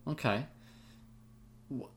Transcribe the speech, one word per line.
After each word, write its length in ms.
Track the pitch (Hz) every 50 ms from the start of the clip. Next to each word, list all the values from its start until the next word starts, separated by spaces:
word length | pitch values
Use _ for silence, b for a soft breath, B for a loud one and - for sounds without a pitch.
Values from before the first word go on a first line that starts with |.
| - 147
Okay. 380 | 156 - - 120 101 110 147 - b b b b b b b b b b b b - - - - - - - - - - - -
W-, 180 | 143 123 - - -